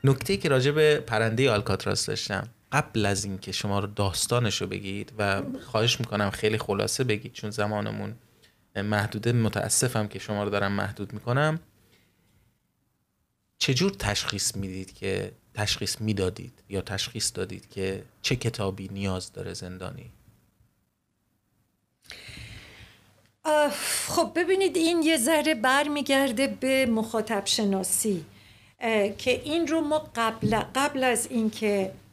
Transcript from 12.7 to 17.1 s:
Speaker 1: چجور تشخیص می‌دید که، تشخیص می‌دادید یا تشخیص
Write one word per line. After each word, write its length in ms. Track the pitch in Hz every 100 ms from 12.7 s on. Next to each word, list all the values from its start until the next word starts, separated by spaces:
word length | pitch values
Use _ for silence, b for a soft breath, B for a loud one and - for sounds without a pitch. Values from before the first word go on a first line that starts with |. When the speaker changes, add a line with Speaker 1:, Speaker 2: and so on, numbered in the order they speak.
| _ _ _ _ _ _ _ _ _
Speaker 1:
چجور 320 | - 131 190
تشخیص 680 | 196 - 101 - 101 - 98
می‌دید 380 | 98 92 95
که، 380 | - 98 95 98 - _
تشخیص 460 | - 104 - 104 -
می‌دادید 520 | 107 101 92 92 127 - _
یا 120 | 98
تشخیص 520 | - 98 -